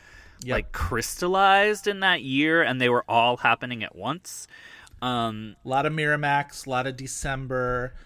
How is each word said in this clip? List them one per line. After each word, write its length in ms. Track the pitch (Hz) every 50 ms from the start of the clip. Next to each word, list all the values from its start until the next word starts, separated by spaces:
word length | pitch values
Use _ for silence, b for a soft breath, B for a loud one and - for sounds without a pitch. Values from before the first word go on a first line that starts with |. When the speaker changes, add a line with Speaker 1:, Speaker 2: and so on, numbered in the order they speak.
| B B B B B B B B -
Speaker 1:
Yep. 120 | 123 123
Speaker 2:
like, 180 | 110 - - -
crystallized 1120 | - - - 127 113 117 - - - 180 180 185 190 196 196 196 196 202 214 214 202 -
in 140 | 208 202 196
that 220 | 190 190 180 160 -
year, 400 | 135 131 139 147 156 160 170 160
and 180 | 117 127 127
they 80 | 127 123
were 160 | 120 120 -
all 300 | - 110 117 117 123 123
happening 480 | 120 - 120 117 - - 123 123 113 104
at 100 | - -
once. 520 | 85 95 120 151 180 - - - - - B B B B B B B B B B - 120
Um, 540 | 127 123 120 117 113 110 107 110 107 101 - -
Speaker 1:
A 60 | 127
lot 160 | 131 135 143
of 80 | 151 156
Miramax, 720 | 156 151 147 151 147 147 143 143 143 143 147 - - -
a 40 | 135
lot 160 | 131 123 127
of 100 | 135 135
December. 960 | 127 135 131 - - - 147 135 135 135 123 131 127 127 123 123 123 123 127 b b b